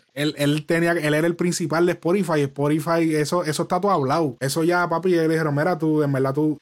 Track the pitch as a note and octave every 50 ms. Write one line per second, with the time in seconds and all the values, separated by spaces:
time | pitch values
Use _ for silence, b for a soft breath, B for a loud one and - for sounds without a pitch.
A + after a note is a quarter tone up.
0 | _ _ - C3+ D3 D3+ C#3+ - D3 C#3+ D3 D3+ D3 - E3+ E3 E3+ E3+ F3 E3+
1 | D3+ D3+ D3 D3+ D#3+ F3 E3+ - F3 F3+ E3 - F3+ D3 D#3 E3 F3 F3+ E3+ -
2 | - D#3+ F3+ G#3 F#3 D#3 E3 D3+ C#3+ C#3 C#3 - C#3+ D3 D3+ E3 D3+ E3+ E3 E3+
3 | E3 D#3+ D#3 D3+ D3+ C#3+ F3 F3 E3 D#3 D3 - E3 - F#3 F3+ F#3 G3+ F#3+ E3
4 | C3+ B2+ C#3+ E3+ E3+ C#3+ A#2+ - C3 C#3 - E3 D#3+ E3+ F3 F3 F3 E3 E3+ E3
5 | E3+ F#3+ F3 E3+ D#3+ D#3+ E3 D#3+ E3 D3+ C#3+ D3 D3+ F3+ F3+ D#3+ D#3+ D#3 D#3 D3+
6 | D3+ C#3+ C#3 C3 C3+ C3+ C3+ D3+ D#3 D#3 D3 -